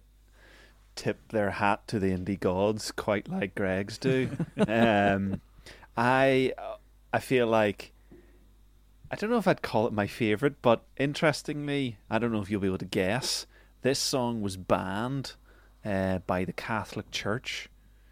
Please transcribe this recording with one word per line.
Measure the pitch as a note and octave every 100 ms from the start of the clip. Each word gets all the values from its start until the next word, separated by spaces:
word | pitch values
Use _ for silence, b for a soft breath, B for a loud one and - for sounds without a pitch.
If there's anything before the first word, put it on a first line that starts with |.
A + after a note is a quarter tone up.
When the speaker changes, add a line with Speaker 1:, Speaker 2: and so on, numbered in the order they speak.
| _ _ _ b b b b b _ -
Speaker 1:
tip | - G#2 -
their | A2 G2+
hat | F2+ G2+ G#2+ -
to | A2+
the | F#2+
indie | F#2 F#2 G2
gods | G2+ F2+ G#2 A2 -
quite | - - G#2 -
like | F#3+ G2 -
Greg's | F#2+ F#2+ G2+ -
do. | C3+ C3 B2+ C3 E3
Speaker 2:
<laughs> | - -
Speaker 1:
Um, | A2+ A#2 G#2 G2+ G2 G2 F#2+ - - B B B -
I, | A#2+ C3 C3+ C3 C3 - G#2 G#2+ - _ _
I | A2+
feel | - B2+ A#2
like, | A2+ G#2+ - - - b b b b b - - _ _ _ -
I | C3
don't | G#3+
know | A#3+
if | F#3+
I'd | D3+
call | - A2+ A2+
it |
my | G#2 G2+
favourite, | - A2 G#2 C#3 C#3+
but | B2+ A2+ - -
interestingly, | C#3 C#3 D#3+ - - D3 D3 C#3+ C3 G#2+ -
I | A2
don't | A#2+
know | A2
if | F#2+
you'll | G#2
be | F#2+
able | F#2
to | F#2
guess, | - F#2 A#2+ - - - b b b
this | B2+ C#3
song | - C#3 A#2+ A#2
was | G2+ F#2
banned, | F2 F#2+ F#2+ G2 B2 C#3 C3 - b b b b A2
uh, | F#2+ F#2+ F#2
by | - F#2 F2+
the |
Catholic | - - A2 G2 - -
Church. | - G2+ A#2 - - - - - - -